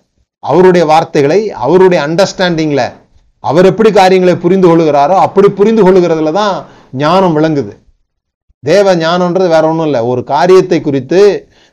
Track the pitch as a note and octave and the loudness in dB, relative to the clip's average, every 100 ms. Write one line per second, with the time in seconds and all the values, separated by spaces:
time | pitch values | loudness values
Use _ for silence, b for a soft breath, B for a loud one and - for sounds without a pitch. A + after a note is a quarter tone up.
0 | _ _ _ _ - D#3 F#3 D#3 D#3 D#3 | _ _ _ _ -2 0 0 0 2 0
1 | E3 D#3 C#3 F#3 G#3+ - B2 F3+ F#3 F3+ | 0 -2 0 -2 -4 -6 -2 2 2 2
2 | D3 E3 F#3+ - F3+ D#3+ D#3 C#3 A2 - | -2 -2 -2 -2 -4 -4 -2 -2 -4 -8
3 | _ _ _ _ G#2+ D3 F#3+ F#3+ A3 G3 | _ _ _ _ -4 2 2 2 2 2
4 | F#3 F#3 F3+ F3 F3+ F#3+ F3+ E3 D#3+ C#3+ | 2 2 0 0 0 2 2 2 2 0
5 | C#3+ F#3+ D3+ G3+ G3 G3 G#3+ A3 F#3 F#3+ | 2 2 0 2 2 2 0 2 2 2
6 | F3 D#3+ D#3 F3 G#3+ E3+ A#2 b b C3 | 0 -2 -2 -2 -4 -4 -10 b b -6
7 | D3 F#3 F#3 D3+ D#3 D3 G#2 G#2+ _ _ | -2 0 0 0 0 -2 -6 -12 _ _
8 | _ _ _ _ _ _ B2+ F#3+ G3 F3 | _ _ _ _ _ _ -2 0 2 0
9 | D#3+ F3+ F3+ F3+ F#3 D#3+ D#3 E3 D#3+ C3 | -2 -2 -2 -2 0 0 0 -2 -2 -2
10 | A#2+ B2+ A#2+ C#3+ F3+ F#3 F#3 E3+ D3 C#3 | -2 -4 -4 -2 2 2 2 -2 -2 -6
11 | C3 F3 G3+ D#3+ - b b | -2 0 2 0 -8 b b